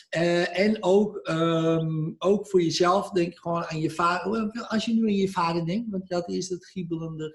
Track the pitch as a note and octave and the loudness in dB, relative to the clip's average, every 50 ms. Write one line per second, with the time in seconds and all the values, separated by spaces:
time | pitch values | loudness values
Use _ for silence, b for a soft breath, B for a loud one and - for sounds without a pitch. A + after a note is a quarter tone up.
0 | B B - D#3+ E3+ F3 F3 F3 F3+ - - F#3 G3+ G#3+ A3 A3 - F3+ F#3+ G#3 | B B -2 0 2 2 2 2 0 0 0 2 2 2 2 2 2 4 4 4
1 | G#3+ G3+ G3+ G3 - - D#3+ D#3+ E3 E3 E3 D#3+ E3 E3 E3 D#3+ D#3+ D#3+ D#3+ D#3+ | 4 2 -2 -6 -6 -4 0 0 2 2 2 2 2 2 2 2 0 0 -2 -2
2 | D#3 E3 - - E3+ F#3 G#3 G3 G3+ - - F#3 E3+ D#3+ D3 - F3 F3 F#3 G3+ | -2 -4 -4 0 2 2 2 2 2 0 2 2 2 2 2 4 4 4 4 2
3 | - - G3+ F3+ E3+ F3 - - - E3+ E3+ E3+ E3+ D#3+ D#3+ D#3 D#3 D3 D#3 - | 0 0 0 0 0 0 -2 -6 -6 -4 -4 -4 -4 -4 -4 -2 -2 -2 0 0
4 | E3+ E3+ F3+ F3+ F3 F#3+ A3 A3+ G#3+ G#3 - A#3 - - A3 G#3+ - A#3+ A3+ A3+ | 0 2 0 0 -2 -2 -2 -2 -2 -4 -6 -8 -6 -4 -4 -2 0 0 2 2
5 | A3+ G#3+ G3+ G3 G3 F#3+ F#3+ F#3 E3+ E3 E3+ E3+ E3+ E3 F#3 A3+ A#3+ A3 G3 F#3 | 2 2 2 2 2 0 0 0 0 0 0 0 -2 -2 -2 -4 -4 -4 -6 -6
6 | F#3 - F3+ F3+ F3 F#3+ F#3+ F#3 F#3 F#3 F3+ F3 - - - F#3+ E3+ D#3+ E3+ D#3+ | -6 -4 -4 -4 -4 -4 -4 -4 -4 -6 -8 -10 -10 -10 -10 -10 -6 -6 -6 -6
7 | E3 E3 D#3+ D#3 D#3 D#3 | -6 -8 -8 -8 -10 -10